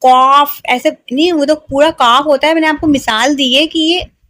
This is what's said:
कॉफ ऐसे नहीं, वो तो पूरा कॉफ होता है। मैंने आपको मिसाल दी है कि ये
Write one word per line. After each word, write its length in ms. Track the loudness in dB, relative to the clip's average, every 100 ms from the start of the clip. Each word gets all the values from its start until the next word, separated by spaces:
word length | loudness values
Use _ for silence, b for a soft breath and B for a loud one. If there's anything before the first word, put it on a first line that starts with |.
कॉफ 600 | 2 4 4 2 0 -4 -6
ऐसे 240 | -6 -4
नहीं, 420 | -8 _ -2 -2
वो 120 | 0 0
तो 100 | -2
पूरा 340 | -4 0 0
कॉफ 340 | 0 2 2 2
होता 220 | 0 0
है। 60 |
मैंने 140 | 0 0
आपको 200 | -2 0
मिसाल 480 | -2 -2 -2 0 0
दी 180 | 0 0
है 100 | 0
कि 120 | -2
ये 260 | -2 -2 -6 _